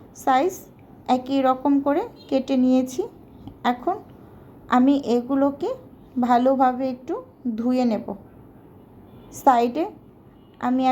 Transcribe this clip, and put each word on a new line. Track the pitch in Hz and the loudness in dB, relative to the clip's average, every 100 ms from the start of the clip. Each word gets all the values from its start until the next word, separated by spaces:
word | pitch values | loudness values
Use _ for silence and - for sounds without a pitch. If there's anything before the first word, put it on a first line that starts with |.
| - - | -20 -6
সাইজ | - 262 349 - - - - - - | 0 2 0 -4 -16 -20 -20 -16 -2
একই | 254 254 277 262 | -2 0 0 2
রকম | 262 294 277 | 0 2 0
করে | 277 294 480 - - | 2 -2 -4 -12 -4
কেটে | 269 262 269 | -4 0 0
নিয়েছি। | 254 254 254 - 440 - - - - - | 2 2 0 -6 -8 -12 -20 -20 -20 -6
এখন | - 247 330 415 - - - - - - - 247 | -4 -2 -4 -6 -10 -20 -20 -20 -20 -20 -2 2
আমি | 262 277 - 240 | 4 2 0 -2
এগুলোকে | 247 277 277 277 392 523 - - - 254 240 | 0 0 0 -2 -6 -8 -12 -20 -10 -4 0
ভালোভাবে | 247 254 262 254 247 262 | 2 2 4 2 2 -4
একটু | 254 - 440 523 - 254 220 | -6 -8 -10 -10 -10 -8 -4
ধুয়ে | 240 254 | -2 0
নেব। | 247 202 - 202 - - - - - - - - - - - - | 0 -2 -6 -12 -16 -20 -20 -20 -20 -20 -20 -20 -20 -20 -20 0
সাইডে | 277 240 240 269 392 - - - - - - - | 2 4 2 -2 -6 -8 -20 -20 -20 -20 -20 -8
আমি | 247 254 262 | -4 0 0